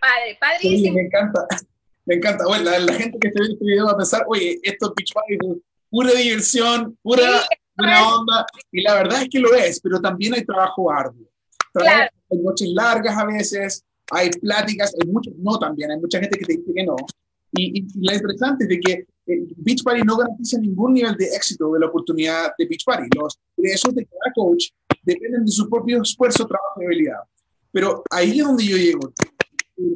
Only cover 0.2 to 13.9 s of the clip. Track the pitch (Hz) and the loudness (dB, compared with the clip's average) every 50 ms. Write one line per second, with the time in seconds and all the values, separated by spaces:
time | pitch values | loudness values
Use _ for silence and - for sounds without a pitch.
0.2 | 240 220 208 - 285 294 330 349 359 185 - 214 196 185 175 185 175 180 - 202 | -2 -6 -6 -2 -2 0 0 0 2 2 2 4 2 2 2 0 0 0 0 0
1.2 | 208 208 202 185 - - 196 - - _ _ _ _ _ _ _ - 175 175 175 | 0 2 0 -2 -2 -4 -6 -8 -8 _ _ _ _ _ _ _ -2 -2 0 0
2.2 | 180 208 202 175 175 180 208 208 170 175 180 180 180 175 175 - 226 233 - 220 | 2 0 0 0 0 0 2 2 2 2 2 2 2 2 0 0 -2 -4 -4 -2
3.2 | - 202 202 202 208 220 214 - 202 208 196 202 214 208 202 196 185 - 208 220 | -2 0 0 0 0 -2 -2 -2 0 2 2 2 4 2 2 2 0 0 0 0
4.2 | - - 226 202 180 175 170 - - 202 202 - 214 202 208 208 202 - - 214 | 0 0 0 0 0 -2 -2 -4 -4 -6 -4 -2 -4 -4 -4 -4 -6 -4 -4 -4
5.2 | 214 214 202 185 185 185 175 175 - _ _ _ _ - 208 233 254 254 247 254 | -4 -4 -4 -4 -4 -4 -6 -8 -10 _ _ _ _ -4 -2 0 4 4 4 4
6.2 | 247 240 220 214 - - - 233 233 240 240 233 226 220 - _ - 214 247 247 | 4 2 0 0 0 0 2 2 2 2 2 0 -2 -6 -10 _ -2 2 4 4
7.2 | 247 247 247 240 - - - - _ _ _ 196 208 226 - - 220 226 220 220 | 6 6 4 2 2 0 -6 -10 _ _ _ -2 2 4 6 6 6 6 4 2
8.2 | 226 226 226 - - - - - - _ - 180 196 208 208 196 190 - 240 269 | 2 2 0 0 0 -2 -8 -18 -16 _ -4 0 2 4 4 4 4 2 0 0
9.2 | 262 262 - 262 247 226 247 247 196 170 165 - - 180 185 180 190 185 180 180 | -2 0 0 2 4 6 6 6 6 4 0 -2 -4 -2 -2 0 0 -2 -2 -2
10.2 | 202 220 247 240 - - 196 190 190 185 - 190 185 160 147 143 131 127 120 120 | -2 -2 -2 -2 -4 -2 0 0 0 0 0 0 0 0 0 0 -2 -4 -8 -14
11.2 | 110 _ _ _ _ _ _ - - _ - 185 202 - 302 285 277 - - _ | -20 _ _ _ _ _ _ -8 -6 _ 0 2 4 6 6 6 4 2 -2 _
12.2 | _ - 180 170 175 190 185 - 208 175 175 202 226 233 233 220 214 226 202 214 | _ -4 -2 0 0 0 -2 -2 -2 -2 0 2 2 2 2 2 0 -2 -2 -2
13.2 | 214 208 214 208 202 - 202 196 196 196 196 - _ _ | -2 -2 -2 -4 -4 -4 -4 -4 -4 -6 -8 -10 _ _